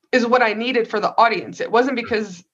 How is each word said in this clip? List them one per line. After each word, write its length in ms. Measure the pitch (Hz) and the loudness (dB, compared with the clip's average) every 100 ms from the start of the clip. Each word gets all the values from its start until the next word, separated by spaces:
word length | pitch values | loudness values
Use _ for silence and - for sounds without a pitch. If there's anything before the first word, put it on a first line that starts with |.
| - | -2
is 140 | 254 233 | 0 4
what 160 | 247 | 4
I 120 | 220 | 2
needed 340 | 214 240 240 226 | 0 -2 -2 -2
for 100 | 214 | -2
the 140 | - - | -2 2
audience. 420 | 233 202 110 - | 2 2 -6 -8
It 100 | 170 | -2
wasn't 260 | 220 262 240 | 2 2 -2
because, 460 | 226 220 202 175 _ | -4 -4 -4 -12 _